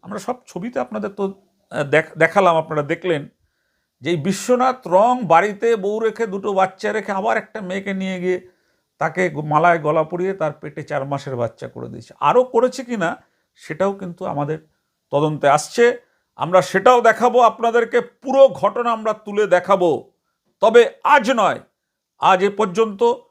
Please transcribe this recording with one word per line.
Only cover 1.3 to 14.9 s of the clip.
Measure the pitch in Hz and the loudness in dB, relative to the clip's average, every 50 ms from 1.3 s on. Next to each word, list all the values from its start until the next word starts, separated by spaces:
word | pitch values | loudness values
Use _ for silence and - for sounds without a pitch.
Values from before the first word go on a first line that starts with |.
| 196 _ _ _ _ _ _ _ | -6 _ _ _ _ _ _ _
আহ, | - - 147 | -6 -6 -4
দেখ-, | 139 135 151 156 - - 156 | 0 0 0 0 0 -2 -2
দেখালাম, | 156 160 - 202 190 180 165 | -2 2 2 4 4 4 4
আপনারা | 160 156 - 160 151 147 | 2 0 -2 -4 -4 -2
দেখলেন | 143 165 165 - 185 165 147 - - _ _ _ _ _ _ _ _ _ _ _ _ _ _ | -4 -6 -6 -2 -4 -4 -4 -4 -12 _ _ _ _ _ _ _ _ _ _ _ _ _ _
যে | 123 147 | -6 -4
এই | 175 | -4
বিশ্বনাথ | 165 135 190 190 196 - - 247 247 254 262 254 254 _ | -2 -2 -4 -4 -4 0 0 2 2 2 0 -2 -4 _
রং | 185 170 185 214 240 247 247 247 | 0 2 2 4 4 2 -2 0
বাড়িতে | 160 165 165 185 214 202 202 - 233 233 | 2 2 2 2 2 -4 -2 -2 -2 0
বউ | 214 185 202 208 220 | 0 -2 -4 -4 -2
রেখে, | 226 220 214 220 233 | -2 -4 -2 -4 -6
দুটো | 214 185 202 196 214 202 | -6 -6 -6 -6 -4 0
বাচ্চা | 190 190 190 190 _ - 214 208 | 0 0 0 -2 _ -6 -6 -6
রেখে | 220 202 208 202 | -4 -6 -6 -6
আবার | 190 190 226 226 | -4 -2 -2 -2
একটা | 226 214 _ _ 220 | -4 -4 _ _ -14
মেয়েকে | 202 180 185 196 196 202 196 | -10 -8 -8 -8 -8 -8 -8
নিয়ে | 190 190 190 190 185 | -6 -6 -6 -6 -6
গিয়ে | 175 180 180 180 - - _ _ _ _ _ _ _ _ _ _ | -4 -4 -4 -4 -6 -14 _ _ _ _ _ _ _ _ _ _
তাকে | 151 165 156 180 185 175 | -6 -6 -2 -2 -4 -4
গ-, | 151 139 151 | -4 -6 -6
মালায় | 151 147 151 160 175 170 170 | -2 0 2 4 4 2 2
গলা | 147 147 151 - 151 | 0 -2 0 0 -2
পরিয়ে | 156 180 175 180 190 190 | -2 -4 -6 -4 -6 -4
তার | 190 160 156 143 | -4 -6 -6 -6
পেটে | _ - 151 143 - 147 | _ -16 -16 -14 -14 -12
চার | - 147 143 135 | -6 -6 -6 -4
মাসের | 139 143 135 - 143 131 | -4 -6 -8 -6 -8 -6
বাচ্চা | 120 120 117 - _ - 120 | -4 -4 -6 -6 _ -16 -16
করে | _ 127 120 123 | _ -14 -14 -12
দিয়েছে। | 120 - 113 _ - _ | -14 -16 -18 _ -12 _
আরও | 135 143 170 247 254 | 0 2 4 2 2
করেছে | 254 - 233 247 254 247 - 262 | 2 0 0 0 0 -2 -6 -10
কি | 240 247 | -8 -6
না | 214 175 165 - - _ _ _ _ _ _ _ | -4 -4 -4 -6 -8 _ _ _ _ _ _ _
সেটাও | _ - - 165 151 190 196 202 | _ -14 -14 -6 -4 -2 -4 -4
কিন্তু | 196 190 180 170 _ 185 | -6 -12 -14 -12 _ -10
আমাদের | - - 143 143 143 156 156 _ _ _ _ _ _ | -8 -6 -6 -4 -6 -6 -10 _ _ _ _ _ _